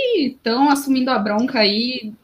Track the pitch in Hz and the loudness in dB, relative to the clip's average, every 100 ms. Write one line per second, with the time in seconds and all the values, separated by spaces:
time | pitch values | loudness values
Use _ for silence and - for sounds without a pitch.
0 | 523 440 269 - 226 240 285 277 277 262 | 2 0 -2 -4 -4 2 2 2 0 0
1 | 254 247 208 208 254 254 208 208 240 254 | 2 0 0 -2 0 2 2 2 -2 -6
2 | 214 - | -10 -12